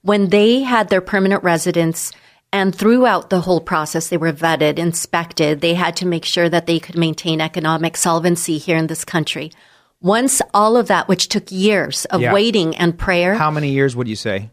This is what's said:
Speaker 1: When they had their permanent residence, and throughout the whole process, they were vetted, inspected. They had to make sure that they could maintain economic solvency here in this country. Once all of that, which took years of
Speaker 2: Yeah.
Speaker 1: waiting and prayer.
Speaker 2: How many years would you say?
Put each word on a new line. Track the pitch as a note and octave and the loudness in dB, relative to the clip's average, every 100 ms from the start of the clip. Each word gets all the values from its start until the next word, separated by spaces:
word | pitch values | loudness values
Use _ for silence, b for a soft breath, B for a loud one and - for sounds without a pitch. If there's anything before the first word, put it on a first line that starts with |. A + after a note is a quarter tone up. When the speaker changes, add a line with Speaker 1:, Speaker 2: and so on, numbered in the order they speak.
Speaker 1:
When | F3+ G#3 G3 | 2 2 4
they | G#3 G#3+ B3 | 4 4 2
had | C4 A#3+ G#3 | 2 0 2
their | F#3+ | 0
permanent | F#3 G3+ F#3+ G3+ | 0 0 2 2
residence, | F3+ E3 F3+ E3+ E3 E3 - B B B _ | 0 0 0 0 0 -2 -10 B B B _
and | G3 F#3+ F3+ | -2 -2 2
throughout | G#3 A#3+ B3 F#3 - | 2 4 4 2 0
the | F#3 | -2
whole | F3 E3+ | 2 -2
process, | E3 E3+ D3+ E3 - | 0 -2 -2 -6 -4
they | E3+ | -2
were | E3 | -2
vetted, | D3+ E3 D#3 D3+ D3 | 0 0 2 0 0
inspected. | E3+ E3 - E3+ E3+ - D3+ D3 | -2 -4 -4 -4 -4 -2 0 0
They | E3+ | 0
had | F3 E3+ E3+ | 0 -2 -2
to | F3+ | -4
make | E3 - | -4 -4
sure | F3+ E3+ | 0 2
that | E3+ E3+ | 0 0
they | E3 | -4
could | - E3+ | -2 -2
maintain | E3 D#3 F3 D#3+ | -2 -2 -4 -2
economic | D#3+ F3+ D#3 D#3+ E3 - | -4 -2 -2 0 -2 -2
solvency | F3+ E3 F3 E3+ - D#3 | 0 2 0 -2 -2 -4
here | E3 D#3+ | 0 0
in | D#3 | 0
this | D#3+ - | -6 -4
country. | E3+ D3+ - D#3 b b b b b | -4 -4 -6 -10 b b b b b
Once | F3+ A3 B3+ - - | 0 2 2 0 0
all | G3+ G#3+ A#3+ | 2 4 4
of | A3 | 2
that, | F#3 - | 0 2
which | F3+ - | -2 0
took | G#3 - | -4 -6
years | F#3+ G3+ G3+ D3+ - - | 0 2 2 -2 -6 -4
of | F#3 | -2
Speaker 2:
Yeah. | A#2+ | 2
Speaker 1:
waiting | G3+ A3+ G#3+ D#3+ - | 2 2 2 0 0
and | E3+ E3+ | -2 0
prayer. | - F3+ F3 A3 | -2 0 2 2
Speaker 2:
How | D#3 | 0
many | D3+ D3 | 0 -2
years | C3+ C#3 A#2+ | 2 0 0
would | B2 | -6
you | G#2+ | -6
say? | A2+ G2 A2 | -4 -4 -8